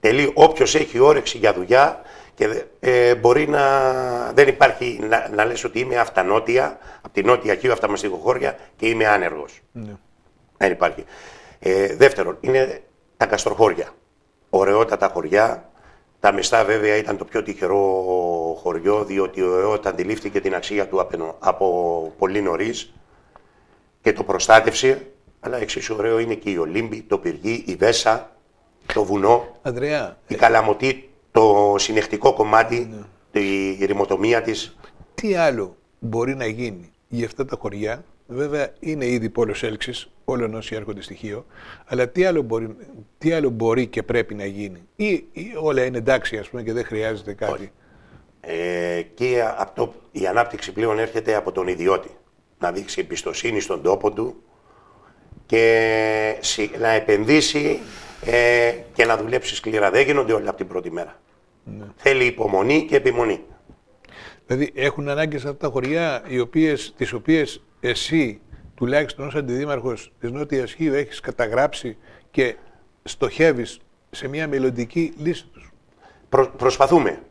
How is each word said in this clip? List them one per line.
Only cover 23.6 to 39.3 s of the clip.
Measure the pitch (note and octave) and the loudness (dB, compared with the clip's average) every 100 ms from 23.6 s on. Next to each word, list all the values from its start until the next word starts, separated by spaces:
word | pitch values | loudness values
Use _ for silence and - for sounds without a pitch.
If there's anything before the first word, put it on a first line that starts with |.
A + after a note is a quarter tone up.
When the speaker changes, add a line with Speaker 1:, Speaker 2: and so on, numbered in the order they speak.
| _ _ _ _ | _ _ _ _
Speaker 1:
και | - | -2
το | G2+ | -2
προστάτευσε, | - F#2 - A2 A2+ G#2 C3 C3 - _ _ _ | -2 -2 6 6 6 2 2 2 -2 _ _ _
αλλά | - B2 | -8 -6
εξίσου | G#2 - - A2 | -6 -8 -8 -4
ωραίο | A2 A2+ | 0 0
είναι | A#2 | 0
και | A2 G#2 | -4 -4
η | F#2 | -2
Ολύμπη, | D#2+ F#2 A2+ G#2+ | -2 -4 -4 -8
το | - G2+ | -4 -2
Πυργή, | F2 D#2+ G2+ A#2 - | -2 -6 -4 -6 -6
η | |
Βέσα, | F2+ G#2 A#2 A2+ A2+ - _ _ _ _ _ - | 0 2 2 2 0 -4 _ _ _ _ _ -6
το | - | -2
Βουνό, | G2+ G2+ G2 A#2+ A#2+ - | 0 2 4 4 2 -10
Speaker 2:
Ανδρέα, | C3 A#2+ C#3 D3+ G#2 F2 _ | -8 -6 -4 -4 -6 -12 _
Speaker 1:
η | |
Speaker 2:
ε, | - | 4
Speaker 1:
Καλαμωτή, | A2+ A2+ A2 G#2 C3 C3 - _ _ | 6 6 2 0 0 -2 -10 _ _
το | - A2 G#2 G#2 G2+ | 4 6 6 4 2
συνεχτικό | - A2 G#2 G#2 C3+ | 0 -2 -2 2 2
κομμάτι, | - G#2+ A2 A2+ A#2+ A#2 | 2 4 4 2 -2 -6
Speaker 2:
Ναι. | A2 G#2 _ _ | -12 -18 _ _
Speaker 1:
τη | G#2+ G2 G2 G2 F#2+ | -2 0 0 -2 -2
ρημοτομία | G2 G2+ G2 F#2+ G#2+ A#2 | -2 0 0 0 2 2
της. | A#2 G#2+ - - - - - | 0 -6 -8 -16 -20 -20 -18
Speaker 2:
Τι | - A3 F#3 | -8 -4 0
άλλο | E3 A#2+ F#2+ - _ _ | 0 0 -6 -12 _ _
μπορεί | A#2 A2+ B2 | -6 -4 -2
να | C3+ A#2 | -4 -6
γίνει | A2 B2 F#2 F2 _ _ | -6 -8 -10 -18 _ _
για | A#2+ A2+ | -8 -8
αυτά | - | -6
τα | C3 B2 | -8 -6
χωριά; | G#2+ G2+ G#2+ B2 - _ _ | -8 -8 -8 -8 -14 _ _
Βέβαια, | B2 C#3+ D3 C#3 - | -8 -6 -4 -6 -8
είναι | - D#3 B2 | -8 -6 -2
ήδη | B2 A2 | -2 -4